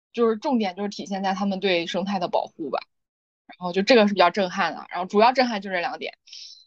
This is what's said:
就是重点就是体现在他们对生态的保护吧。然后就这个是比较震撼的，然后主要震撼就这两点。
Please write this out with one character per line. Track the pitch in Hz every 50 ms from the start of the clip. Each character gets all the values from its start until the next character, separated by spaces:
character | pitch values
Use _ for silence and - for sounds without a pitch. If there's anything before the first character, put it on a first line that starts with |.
| _ _
就 | - 240 240
是 | 226 220
重 | 214 - 302 262
点 | 226 214 185 175
就 | 196
是 | 208 202
体 | - - -
现 | - 202 190
在 | 196 190 196
他 | 196 202
们 | 202 190 190
对 | 202 196 180 170 165
生 | - - 180 196
态 | 196 202
的 | 180 175
保 | - - - -
护 | - _ - 165 131
吧。 | - - - _ _ _ _ _ _ _ _ _ _ _ _
然 | - - -
后 | 180 180
就 | 175 190 202
这 | - 269
个 | 226 208
是 | 202 202
比 | 180
较 | 175 175
震 | - 214 190 180
撼 | 175 190 180 160 -
的， | - - -
然 | - 175
后 | 185
主 | 185 202 202
要 | 220 247
震 | 254 269 254
撼 | 240 220 202
就 | 196 202
这 | 185 175
两 | 170 143 147 160
点。 | - - - _ _ - - - - - - - _